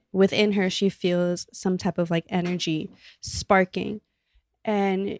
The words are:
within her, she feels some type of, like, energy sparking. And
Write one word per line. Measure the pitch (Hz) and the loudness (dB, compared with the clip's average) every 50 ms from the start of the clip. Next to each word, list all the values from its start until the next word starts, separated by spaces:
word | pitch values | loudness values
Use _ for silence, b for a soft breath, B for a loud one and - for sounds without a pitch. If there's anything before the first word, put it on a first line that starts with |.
| _ _ | _ _
within | - 185 196 190 - - 214 208 | 2 2 2 4 4 2 2 2
her, | 196 202 185 185 | 2 2 0 0
she | - - 202 196 | 0 0 0 0
feels | - - - 180 175 175 175 175 180 175 - _ - | 0 0 -2 0 0 2 0 0 -2 -4 -8 _ -12
some | - - 190 185 | -4 -2 -2 -2
type | 175 - 190 - | 0 -2 -4 -2
of, | - 175 170 | -2 -2 0
like, | 170 170 - | -2 -4 -2
energy | - 196 180 175 175 180 170 - 170 160 156 - - b b b b b b | -2 -2 -2 -2 -2 -2 -2 -2 -2 -4 -4 -4 -8 b b b b b b
sparking. | - - - - - - 208 190 185 185 - 185 180 202 208 214 _ _ _ _ _ _ _ _ _ _ _ _ - | -10 -8 -6 -4 2 4 4 4 4 2 -2 -6 -6 -6 -8 -10 _ _ _ _ _ _ _ _ _ _ _ _ -6
And | 220 214 202 196 196 190 190 196 202 - | -2 0 0 0 0 0 -2 -2 -4 -6